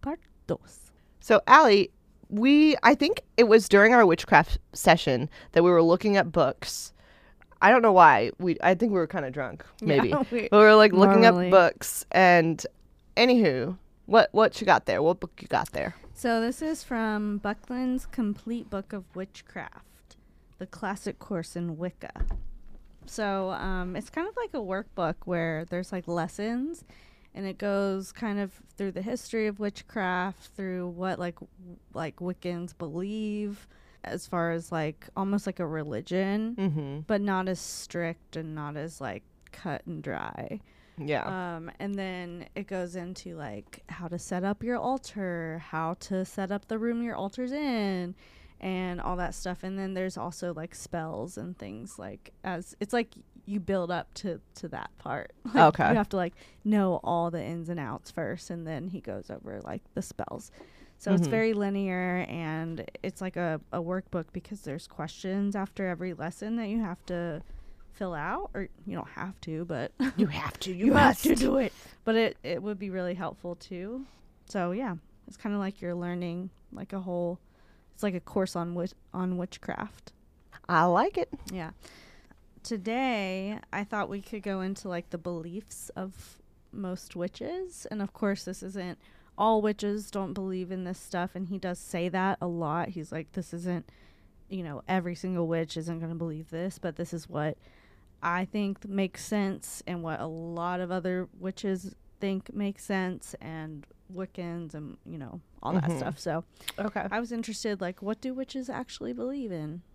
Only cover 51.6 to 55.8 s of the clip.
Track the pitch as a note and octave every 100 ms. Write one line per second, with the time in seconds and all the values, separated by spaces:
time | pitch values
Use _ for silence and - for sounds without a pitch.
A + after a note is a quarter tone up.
51.6 | G#2 - G3 - G2 - - - F#3 F3+
52.6 | F3 - G3+ A#3+ A#3 - - - - G3+
53.6 | E3+ G3 E3+ F3 - - G3+ E3 _ -
54.6 | E3+ - - - - C3+ - - A#3+ C4
55.6 | D#3 D3+